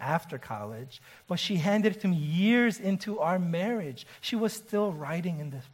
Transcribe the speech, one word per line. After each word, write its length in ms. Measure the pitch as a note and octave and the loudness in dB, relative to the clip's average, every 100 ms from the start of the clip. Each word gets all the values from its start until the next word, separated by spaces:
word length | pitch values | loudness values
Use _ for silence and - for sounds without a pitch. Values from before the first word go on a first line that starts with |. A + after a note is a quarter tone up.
after 380 | B2+ D#3+ - C3 | -2 -2 -2 -10
college, 640 | - G#2+ G#2 A2+ C3 - - - - | -8 -8 -8 -10 -12 -16 -20 -20 -6
but 120 | F3 | -4
she 180 | - F#3 | 0 0
handed 400 | E3+ G#3 G#3+ G#3 | 4 4 4 2
it 40 | |
to 80 | F#3+ | 2
me 80 | E3+ | 2
years 640 | D3 E3 G3+ A#3+ A#3+ - | 2 2 4 6 4 2
into 400 | G3 F#3+ G#3+ G3+ | 0 -2 -2 -2
our 180 | D#3 F#3 | 0 2
marriage. 680 | F3 E3+ G3+ A#3 D3+ B2 - - | 0 0 0 -2 -4 -8 -14 -12
She 160 | - A#3 | -4 0
was 160 | A3 | 0
still 380 | A3 - G#3 G#3 | 0 -2 0 0
writing 480 | D#3 D3 E3+ F3 D#3 | -2 -4 -4 -2 -4
in 120 | D3 | -6
this 180 | C3+ - | -8 -12